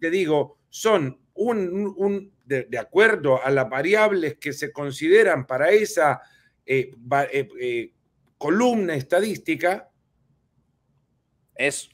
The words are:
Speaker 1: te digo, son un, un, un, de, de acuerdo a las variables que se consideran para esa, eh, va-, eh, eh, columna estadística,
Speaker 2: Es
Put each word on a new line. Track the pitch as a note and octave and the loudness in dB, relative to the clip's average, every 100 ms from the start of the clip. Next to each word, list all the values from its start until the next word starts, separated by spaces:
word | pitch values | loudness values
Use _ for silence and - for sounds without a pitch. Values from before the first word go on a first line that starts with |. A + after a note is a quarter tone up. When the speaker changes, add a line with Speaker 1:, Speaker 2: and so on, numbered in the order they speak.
Speaker 1:
te | E3 | -4
digo, | F#3 E3 D3+ C#3 _ _ | -2 0 0 -2 _ _
son | - G#3+ G#3 C3+ C3 _ - | -4 0 0 0 -8 _ -6
un, | A3 A3+ F3+ | -2 -2 -2
un, | F#3 G3+ F#3+ | -4 -6 -2
un, | G3+ G3+ G3 _ | -2 -2 -8 _
de, | - C3 | -6 -6
de | B2 A#2+ | -4 -8
acuerdo | G#2+ F3 A3+ G#3 C#3+ C3 | -4 2 4 4 2 2
a | C3 | 2
las | C#3 A#2 | 0 0
variables | C3 D3+ G#3 G#3+ F#3+ D#3 - | -2 0 2 4 2 -4 -6
que | D3 | -10
se | C#3 D3 | -8 -8
consideran | C#3+ C#3+ C3 D#3 G3+ G3+ D3+ B2+ | -8 -8 -4 4 6 6 2 -2
para | C3 D#3 | 0 4
esa, | G#3+ G#3+ - D3+ C3 - _ _ _ - | 4 2 2 2 2 -6 _ _ _ -4
eh, | C3 A#2+ - | -2 -2 -10
va-, | A#2+ C#3 C#3 | -2 -2 0
eh, | C#3 B2+ - | -2 -6 -6
eh, | B2 A#2 A2+ _ _ _ _ - | -6 -4 -6 _ _ _ _ -8
columna | D3 F#3 B3 A3+ F#3 D3+ | -2 2 2 2 0 -4
estadística, | B2+ F3 G#3+ F3 - D3+ F3 G3 - _ _ _ _ _ _ _ _ _ _ _ _ _ _ _ _ - | 0 0 0 -4 -6 -2 -2 -2 -6 _ _ _ _ _ _ _ _ _ _ _ _ _ _ _ _ -4
Speaker 2:
Es | C#3 - - | -2 -2 -12